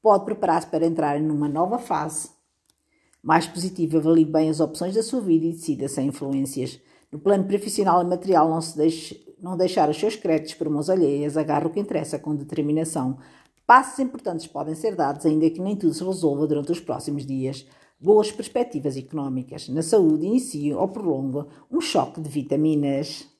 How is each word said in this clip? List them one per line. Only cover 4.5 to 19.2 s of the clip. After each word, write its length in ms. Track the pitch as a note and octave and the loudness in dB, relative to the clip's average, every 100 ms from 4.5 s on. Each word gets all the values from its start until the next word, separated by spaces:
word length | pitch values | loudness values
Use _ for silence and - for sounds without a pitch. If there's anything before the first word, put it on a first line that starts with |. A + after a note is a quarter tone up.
| D3+ | 0
opções 340 | D#3 - F3+ G#3 | -2 -2 -2 -2
da 80 | |
sua 160 | G#3+ C4 | -2 -4
vida 260 | G3 D#3+ D#3+ | 2 2 2
e 60 | |
decida 380 | E3 - C3+ C3+ | -4 -6 -4 -4
sem 180 | C3+ C3+ | -4 -4
influências. 720 | C3+ C#3 C#3 C3+ C3+ B2+ - _ _ _ | -4 -4 -4 -4 -4 -8 -8 _ _ _
No 80 | D3+ | -4
plano 240 | E3+ G3 | 2 2
profissional 580 | F#3+ G3+ G#3+ - F#3+ F3 | 2 -2 -2 -2 2 4
e 40 | F3 | 2
material, 440 | F3+ F#3+ F3 D#3+ | -2 2 4 4
não 120 | D#3+ | 2
se 160 | D#3+ D3+ | -4 0
deixe, 580 | D#3+ D#3+ - - - - | 0 0 -12 -18 -20 -16
não 160 | F3+ F3+ | -10 0
deixar 320 | F#3 F#3 D3+ | 0 2 2
os 80 | D3+ | 2
seus 180 | G#3 G#3+ | -2 -2
créditos 380 | F3+ D#3 D#3 | 0 0 -2
por 160 | - D#3 | -6 -2
mãos 200 | D3 D3+ | -2 2
alheias. 460 | F#3 D3+ C#3+ D3 D3 | 2 2 2 -2 -2
Agarre 300 | D#3 D3 D#3+ | 0 0 0
o 40 | |
que 120 | - | -4
interessa 360 | - D3 - D3 | -4 -4 -4 -6
com 160 | - | -4
determinação. 840 | D3 C#3+ - D3 D3+ D#3+ D#3+ C3 C3 - - _ _ - | -6 -4 -4 0 0 0 -2 -4 -4 -12 -20 _ _ 6
Passos 320 | B3 C4+ - | 6 6 -4
importantes 480 | C4 B3+ A3 E3 - | -6 -4 -6 -8 -8
podem 260 | C#3 D3 D#3+ | -8 -6 -4
ser 200 | A3 F#3+ | -4 0
dados, 300 | C#3+ C#3+ D#3+ | -2 0 0
ainda 240 | D#3 D#3+ | 4 2
que 100 | E3 | 0
nem 160 | F#3 G3+ | -4 0
tudo 180 | E3 | 0
se 80 | D3 | 0
resolva 460 | F3+ F3+ D#3+ C#3 D3+ | -4 0 0 0 0
durante 240 | D3 C#3+ | 0 -2
os 80 | E3+ | -6
próximos 460 | - A2 - D3 C3 | -4 -8 -6 -6 -6
dias. 420 | C3 C3+ C3+ - _ _ _ | -4 -4 -8 -16 _ _ _
Boas 320 | F3 G#3+ G#3+ | 4 4 4
perspectivas 640 | - A3 B3 A#3+ D3 C#3+ C3 | -4 -6 -4 -2 -2 -4 -6
económicas. 720 | C3 D#3 | -8 -8